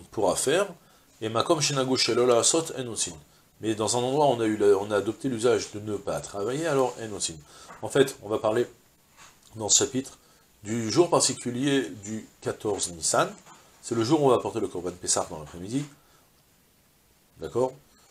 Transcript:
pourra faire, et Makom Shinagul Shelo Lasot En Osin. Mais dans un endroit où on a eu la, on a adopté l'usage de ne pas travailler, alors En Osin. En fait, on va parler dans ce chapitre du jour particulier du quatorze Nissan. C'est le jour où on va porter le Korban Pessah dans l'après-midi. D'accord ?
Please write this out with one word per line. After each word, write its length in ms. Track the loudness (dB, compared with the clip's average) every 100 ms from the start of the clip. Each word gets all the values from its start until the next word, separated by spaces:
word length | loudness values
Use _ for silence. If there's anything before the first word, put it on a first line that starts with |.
| -10
pourra 240 | -2 0
faire, 320 | 2 0 0 0 -6 _ _ _ -10
et 80 | -4
Makom 320 | 0 2 2
Shinagul 360 | 2 0 0 2
Shelo 300 | 2 4 4
Lasot 400 | 4 4 2 -2 -8
En 100 | -8
Osin. 240 | -6 -8 -8 -20 _ _ -8
Mais 140 | -4
dans 220 | -2 0 0
un 40 |
endroit 260 | 0 2 2
où 40 |
on 100 | 4
a 60 | 2
eu 100 | 4
la, 200 | 6 6
on 140 | 4
a 60 | 0
adopté 320 | 0 -4 -4
l'usage 420 | 0 2 2 0
de 80 | -10
ne 160 | -6 -6
pas 240 | -4 -6
travailler, 460 | -6 -6 -6 -4 0
alors 280 | 2 2 -2
En 160 | -10 -6
Osin. 200 | -6 -8 -18 -20 -20 -12
En 80 | -2
fait, 280 | 2 2 0
on 60 | -6
va 100 | -2
parler 280 | 0 0 -2 -6 _ _ _ _ -20 _ -20
dans 140 | -8 0
ce 160 | 2
chapitre 340 | 2 -2 -6 -14 _ _ _ _
du 260 | -6 -4 0
jour 180 | 2 4
particulier 800 | 4 2 -2 -6 -2 0 0 0 -8
du 260 | -10 -10 -12 _
quatorze 500 | -8 -4 -4 -2 -4
Nissan. 420 | -4 0 0 0 -4 -20 -20 -20 -18
C'est 140 | -6
le 80 | -2
jour 200 | 2 4
où 40 | 6
on 40 |
va 80 | 4
porter 200 | 2 -4
le 80 | -4
Korban 240 | -6 -8
Pessah 360 | -8 -2 -2 -2
dans 80 | -8
l'après-midi. 460 | -12 -12 -6 -6 -6 -14 _ _ _ _ _ _ _ _ _ _ _ _ _ -14
D'accord ? 320 | -6 -2 -2 -4 _ _ _